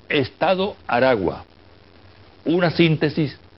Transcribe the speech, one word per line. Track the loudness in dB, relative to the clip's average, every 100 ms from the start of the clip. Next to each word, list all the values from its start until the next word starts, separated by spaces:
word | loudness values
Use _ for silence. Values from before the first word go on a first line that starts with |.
| -4
estado | -2 -2 -2 -2 0 -4 -8 -4
Aragua. | 0 2 2 -2 -6 -16 -20 -20 -20 -20 -20 -20 -20 -20 -10
Una | -2 0 2
síntesis | 2 2 2 -2 -2 -4 -6 -20